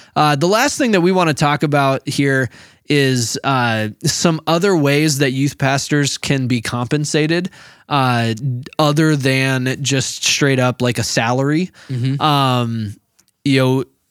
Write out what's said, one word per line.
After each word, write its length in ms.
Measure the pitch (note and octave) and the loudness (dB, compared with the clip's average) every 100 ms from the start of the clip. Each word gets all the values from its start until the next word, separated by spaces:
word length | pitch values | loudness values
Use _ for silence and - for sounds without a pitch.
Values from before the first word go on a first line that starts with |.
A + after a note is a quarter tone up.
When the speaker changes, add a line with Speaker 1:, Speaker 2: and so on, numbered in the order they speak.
| - | -8
Speaker 1:
Uh, 200 | - D3+ | 0 2
the 140 | C#3+ F3 | 2 2
last 300 | G#3+ D4 - | 2 0 0
thing 140 | B3 | 0
that 100 | G3 | 2
we 100 | F3 | 2
wanna 220 | F#3 E3 | 2 0
talk 280 | C3+ D3 D3 | 2 0 0
about 460 | D3 C#3+ C#3 C3+ - | 0 2 2 0 -4
here 400 | C#3+ C#3 C3+ B2+ - - _ - | -2 0 0 -2 -6 -20 _ -2
is, 500 | D3 C3+ B2+ A2+ - | 0 2 0 -2 -4
uh, 440 | C#3 C3 A#2+ A2 G#2+ - | -2 0 0 -2 -4 -4
some 360 | D#3+ - F3 D#3+ - | -6 0 0 0 0
other 280 | E3+ G3+ F3 | 0 2 2
ways 420 | C#3 C#3+ D#3 C3+ | 2 2 0 0
that 140 | C#3 | -2
youth 240 | C3+ C#3 - | 0 -2 0
pastors 600 | C3+ C#3 - D3 C#3+ - | 0 0 0 0 0 -4
can 280 | - C#3 B2 | -2 -2 0
be 140 | A#2+ | -2
compensated, 920 | - A#2+ B2 D3+ D3 D#3 D#3 E3+ F#3 - - - - | -2 -6 -2 -2 -2 -2 0 -2 -4 -12 -20 -20 -4
uh, 460 | C#3+ C3 A#2+ A2+ A2+ C3+ B2 - - | 0 2 2 0 -2 -4 -6 -8 0
other 380 | D3+ D3 D#3 D3 | 0 2 2 2
than 600 | C3 C3 C3+ C3 B2+ D3 | 0 0 0 0 -2 -4
just 420 | B2+ C3+ - - | -2 -2 -2 -4
straight 340 | - - C#3+ C3 | -4 0 2 2
up, 240 | B2+ A#2 | 0 0
like, 160 | B2 A#2 | -2 -2
a 40 | |
salary. 680 | A2 - A2+ B2+ C#3 D#3 F3+ - - | -2 0 0 0 0 0 -4 -8 -10
Speaker 2:
Mm-hmm. 320 | B2+ C3 C#3 | -4 -2 0
Speaker 1:
Um, 720 | D#3 C#3+ C3+ B2 A#2 A2+ G#2+ - _ _ _ _ | 0 2 2 0 -2 -4 -8 -10 _ _ _ _
you 140 | C#3+ C3+ | 0 2
know, 240 | B2+ C3 - _ _ | 2 0 -4 _ _